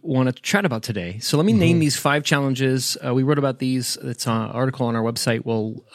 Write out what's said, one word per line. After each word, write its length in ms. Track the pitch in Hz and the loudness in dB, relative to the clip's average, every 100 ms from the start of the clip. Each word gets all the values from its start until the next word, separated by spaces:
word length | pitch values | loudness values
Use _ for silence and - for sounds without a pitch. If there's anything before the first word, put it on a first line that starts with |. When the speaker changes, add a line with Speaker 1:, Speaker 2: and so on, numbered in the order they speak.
Speaker 1:
wanna 300 | - 131 127 | -2 0 0
chat 320 | 127 - 202 196 | -2 -2 0 2
about 180 | 113 | -2
today. 360 | - 104 87 101 | -4 -6 -6 -6
So 160 | - 147 | -2 2
let 100 | 185 | 4
me 60 | |
name 220 | 220 165 170 | 4 4 4
Speaker 2:
Mm-hmm. 40 | |
Speaker 1:
these 160 | 151 - | 2 0
five 280 | 147 147 147 | 2 0 2
challenges. 720 | 147 139 131 131 131 123 - 131 | 0 2 0 2 0 -2 -4 -2
Uh, 100 | 123 | 2
we 80 | |
wrote 160 | 131 147 | 2 2
about 220 | 139 123 | 0 -2
these. 360 | 131 127 120 - | -2 -2 -2 -6
It's 240 | 131 117 - | -8 -6 -2
an 60 | |
article 540 | 113 110 117 131 131 120 | -2 -2 -2 -2 -2 -2
on 100 | 117 | 0
our 60 | |
website. 420 | 113 117 - 113 - | -2 -2 -2 -2 -2
We'll, 400 | 113 107 - - | -2 -4 -8 -10